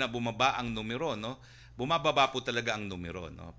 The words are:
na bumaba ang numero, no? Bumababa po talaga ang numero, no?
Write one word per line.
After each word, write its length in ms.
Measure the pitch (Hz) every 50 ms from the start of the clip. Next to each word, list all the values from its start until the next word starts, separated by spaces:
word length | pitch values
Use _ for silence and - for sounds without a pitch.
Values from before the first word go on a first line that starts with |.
na 80 | 131 123
bumaba 480 | 117 120 120 117 113 110 127 135 123
ang 160 | - 123 117 113
numero, 400 | 110 107 110 117 127 160 160 123
no? 240 | 107 107 113 131 - - - - - - - -
Bumababa 560 | - 120 139 165 165 151 156 143 139 135 131 -
po 80 | 131
talaga 320 | 123 127 117 117 113 117 110
ang 160 | 107 104 98
numero, 400 | 95 90 87 85 85 90 87 78
no? 240 | 80 80 82 82 82